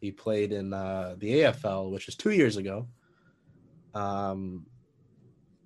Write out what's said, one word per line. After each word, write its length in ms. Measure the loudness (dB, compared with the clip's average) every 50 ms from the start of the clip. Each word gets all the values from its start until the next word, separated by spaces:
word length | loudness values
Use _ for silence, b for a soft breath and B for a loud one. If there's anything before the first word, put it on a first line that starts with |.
He 100 | -8 -8
played 400 | -8 -6 -2 0 2 2 2 0
in, 220 | 0 -2 -4 -4 -4
uh, 420 | -4 -4 -4 -4 -4 -4 -6 -8 -6
the 220 | -2 2 4 6
A 80 | 6 6
F 140 | 4 2 0
L, 280 | -2 -2 -2 -2 -4
which 160 | -6 -8 -8 -10
is 80 | -6
two 160 | -2 0 2
years 260 | 6 6 6 6 4 2
ago. 300 | -2 -4 -4 -6 -8 -10 -12 b b b b b b b b b b b -20 -20 -20 -20 -20 -20 -18 -10 -6
Um, 720 | -4 -2 -2 -2 0 -2 -2 -2 -4 -6 -8 -8 -10 -12 -16 -20 -20 -20 _ _ _ _ _ _ _ -20 -20 -20 _ _ _ _ _ _